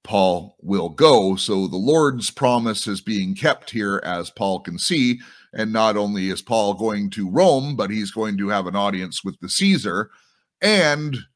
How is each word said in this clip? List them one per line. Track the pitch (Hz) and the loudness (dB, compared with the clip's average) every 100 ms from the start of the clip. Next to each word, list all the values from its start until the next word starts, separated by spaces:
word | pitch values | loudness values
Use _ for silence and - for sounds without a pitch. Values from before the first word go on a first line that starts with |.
Paul | - 104 95 87 98 _ | -2 2 2 2 -6 _
will | 87 98 82 | -4 -2 -2
go. | 78 156 120 95 95 | 4 6 6 4 0
So | - 98 95 | -2 -2 -2
the | 92 | -2
Lord's | 120 160 147 123 - | 2 4 2 0 -6
promise | - 127 120 117 104 107 | 0 2 2 0 -4 -4
is | 98 | -6
being | - 104 95 98 | -4 -4 -2 0
kept | 127 - - | 0 -2 -4
here, | 117 101 98 | -6 -4 -4
as | - 87 87 | -4 -6 -8
Paul | - 98 90 | -4 -4 -4
can | 85 87 | -6 -6
see. | - 160 123 120 - - _ | -2 2 2 0 -6 -20 _
And | - 110 | -6 -2
not | 110 110 104 | 2 2 2
only | 104 101 95 | 0 -2 -4
is | 90 | -6
Paul | - 113 104 | -2 0 0
going | 95 110 104 98 | 0 -2 -2 -4
to | 107 95 | -4 -2
Rome, | 123 185 135 143 123 | 4 4 4 0 -4
but | 101 | -4
he's | 107 101 | -4 -4
going | 110 110 101 | -4 -4 -2
to | 101 | -2
have | 101 90 | -2 -2
an | 101 | -2
audience | 101 95 92 - | -2 -2 -6 -8
with | 98 - | -10 -10
the | 90 | -6
Caesar, | - 196 160 95 92 107 _ _ _ _ - | 0 2 2 0 -4 -6 _ _ _ _ -4
and | 208 202 156 147 151 123 - | 2 4 2 0 -4 -8 -12